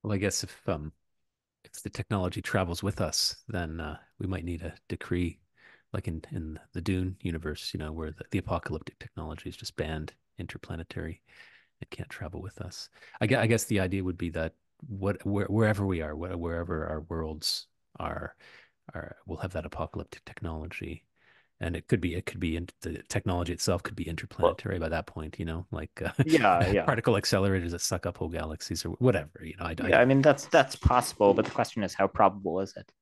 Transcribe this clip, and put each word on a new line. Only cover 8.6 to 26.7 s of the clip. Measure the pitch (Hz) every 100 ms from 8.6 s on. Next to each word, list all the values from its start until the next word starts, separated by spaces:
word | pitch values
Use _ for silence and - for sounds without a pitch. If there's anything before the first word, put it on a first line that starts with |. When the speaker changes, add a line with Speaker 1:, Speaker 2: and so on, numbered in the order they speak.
| - 80 - _
Speaker 1:
technology | - - 78 80 -
is | -
just | - -
banned, | 78 78 78 _ _ -
interplanetary, | 90 - - 82 82 - 82 - _ - - - _ _
it | -
can't | - -
travel | - 80 87
with | 92 -
us. | 92 - - _ - -
I | 110
gue-, | 123
I | 110
guess | 113 -
the | 101
idea | 92 98
would | 92 90
be | 87
that | 82 80 _ _ _ -
what, | 98 98 101 -
where, | 101 -
wherever | 104 110 101 98
we | 87
are, | 78
wh-, | 76 87 90
wherever | 85 85 87 82 78
our | 78
worlds | 82 82 80 78 - - - _ _ -
are, | - - - - - - _ _ -
are, | - 78 - -
we'll | 78
have | 92
that | 82 82
apocalyptic | - 80 - 82 - -
technology. | - 85 80 78 - - - _ _ _ _ _ _
And | 82 82
it | -
could | 110
be, | 90 85
it | -
could | -
be | 87 80
in, | 87 _
the | - - -
technology | 104 98 90 85
itself | 85 - 87
could | - -
be | 82 82 - -
Speaker 2:
Well | 85 -
Speaker 1:
interplanetary | - 90
by | 80
that | 82 -
point, | - 78 -
you | 82
know, | 80 -
like, | 82 80 -
uh, | 73 -
<laughs> | 139
Speaker 2:
Yeah, | 156 107 87
yeah. | 95